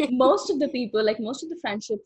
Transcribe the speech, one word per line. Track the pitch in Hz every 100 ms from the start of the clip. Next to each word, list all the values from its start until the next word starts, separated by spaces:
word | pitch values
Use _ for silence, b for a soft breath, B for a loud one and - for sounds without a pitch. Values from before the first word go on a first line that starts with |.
| 294
most | 254 262 403 -
of | 294
the | 285
people, | 247 226 214
like, | 214 220
most | 220 262
of | 320
the | 339
friendships | 233 208 - 208